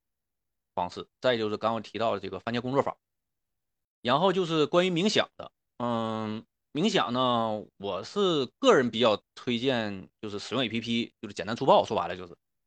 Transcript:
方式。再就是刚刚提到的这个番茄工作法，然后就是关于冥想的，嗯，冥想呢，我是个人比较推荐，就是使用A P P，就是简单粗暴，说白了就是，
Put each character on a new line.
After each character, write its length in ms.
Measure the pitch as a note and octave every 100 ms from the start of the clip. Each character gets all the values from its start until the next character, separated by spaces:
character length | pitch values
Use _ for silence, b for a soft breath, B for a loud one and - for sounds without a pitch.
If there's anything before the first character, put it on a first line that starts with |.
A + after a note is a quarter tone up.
| _ _ _ _ _ _ _
方 160 | - F2+
式。 160 | - - _
再 160 | B2+ A#2+
就 140 | G#2+
是 80 | G#2
刚 160 | A2
刚 100 | A2+
提 140 | G#2 G#2
到 160 | A2+
的 80 | G2+
这 80 | F#2+
个 100 | F#2
番 160 | - A#2+
茄 60 |
工 100 | B2
作 100 | C3+
法， 140 | G#2 - _ _ _ _ _ _ _ _ _ _
然 200 | A#2+ C#3
后 100 | F#3+
就 140 | F#3 E3+
是 200 | D#3+ C#3+
关 220 | F3 F#3
于 20 |
冥 200 | E3 G#3
想 200 | B2 G#2 -
的， 160 | A2 _ _ -
嗯， 680 | A#2+ A#2 A2+ A2 G#2+ A2 - _ _
冥 180 | C#3+ G#3
想 220 | F#3 G#2
呢， 500 | B2 B2+ A#2+ A2+ G#2+ - -
我 260 | G2+ F#2
是 420 | A2 G3+ F#3+ D#3 B2 _
个 160 | C4+ F3+
人 140 | A#2+
比 100 | A2
较 220 | A#2 G2+ _ -
推 240 | - A#2
荐， 480 | C3 A#2+ G#2+ F#2+ F2+ _
就 80 | A2
是 100 | G2+
使 160 | - A#2+
用 80 |
A 60 | A#2
P 120 | A2+
P， 320 | A2+ A#2 - _
就 60 | G#2+
是 60 |
简 120 | G2+ F2
单 100 | A#2+
粗 100 | C#3
暴， 180 | F#3+
说 140 | G2 G#2
白 100 | F2
了 80 | F2+
就 120 | F2+
是， 80 | - _ _